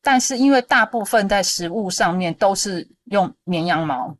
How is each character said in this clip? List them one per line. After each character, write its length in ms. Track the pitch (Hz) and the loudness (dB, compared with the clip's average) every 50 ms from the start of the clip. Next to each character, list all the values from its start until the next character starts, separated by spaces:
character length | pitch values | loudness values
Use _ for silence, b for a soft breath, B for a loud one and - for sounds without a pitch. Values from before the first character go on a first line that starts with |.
但 200 | _ - 269 254 | _ 2 2 2
是 180 | 247 - 269 240 | 2 0 -2 2
因 140 | 262 277 277 | 4 4 4
为 100 | 262 247 | 4 4
大 240 | _ - 247 220 | _ 2 2 2
部 180 | - - 233 208 | 0 -2 -6 -4
分 240 | - - 226 202 196 | 0 0 0 2 2
在 140 | 202 202 185 | 0 0 0
食 260 | - - - 175 170 | 0 -4 -4 -6 -6
物 220 | 170 - 208 185 | -4 -4 -6 -4
上 240 | 180 - 185 180 170 | -2 0 0 0 0
面 180 | 185 185 170 160 | 0 -2 -2 -2
都 200 | - - 196 196 | 0 0 0 2
是 340 | 190 - 208 190 175 - _ _ _ _ | 0 -4 -4 -4 -8 -8 _ _ _ _
用 300 | - 196 202 185 147 - _ _ | -2 0 0 0 0 -4 _ _
绵 240 | - 185 165 160 | -4 -4 -2 -2
羊 180 | 175 170 156 165 | -2 -2 -2 -2
毛 320 | 156 139 123 123 - 143 _ | -4 -4 -4 -6 -10 -12 _